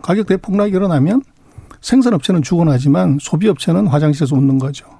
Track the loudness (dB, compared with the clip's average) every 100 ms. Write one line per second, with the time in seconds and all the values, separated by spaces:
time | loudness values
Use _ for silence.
0 | -4 -2 0 -4 -2 -2 0 0 0 0
1 | 0 -2 -4 _ _ -20 -20 -14 -2 2
2 | 2 0 0 0 0 0 2 2 2 2
3 | 2 0 -2 -2 0 0 0 0 0 2
4 | 0 0 0 2 2 0 -2 -10 -18